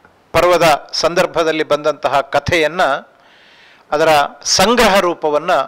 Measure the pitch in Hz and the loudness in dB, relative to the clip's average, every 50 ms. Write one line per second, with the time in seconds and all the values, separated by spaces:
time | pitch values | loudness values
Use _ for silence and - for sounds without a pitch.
0 | _ - _ _ _ _ - 165 165 180 180 170 165 160 147 135 - - - - | _ -20 _ _ _ _ -2 0 2 2 2 2 2 2 2 0 -2 -8 -10 -4
1 | - 196 175 175 175 175 - 156 170 156 156 160 151 139 147 147 151 156 147 139 | -4 -2 0 0 -2 -2 -2 -2 -2 -2 -2 -4 -2 -2 -2 -2 -2 -4 -4 -4
2 | - 135 131 139 135 - - 143 - - 180 170 156 151 160 185 175 139 139 160 | -4 -2 -2 -2 -4 -2 -4 -4 -2 -2 -2 0 0 -2 -2 -2 -2 -2 -2 -4
3 | 220 _ _ _ _ _ _ _ _ _ _ _ - _ _ _ _ - 151 151 | -8 _ _ _ _ _ _ _ _ _ _ _ -20 _ _ _ _ -6 -4 0
4 | 160 160 156 143 143 143 - - - - - - 185 208 240 233 240 208 185 202 | 2 2 2 2 2 0 -6 -10 -8 -4 0 0 2 2 2 2 2 2 2 2
5 | 185 175 165 - - 156 147 147 156 180 175 147 135 | 0 0 -4 -2 -4 -2 -2 -2 -2 0 -2 -2 -2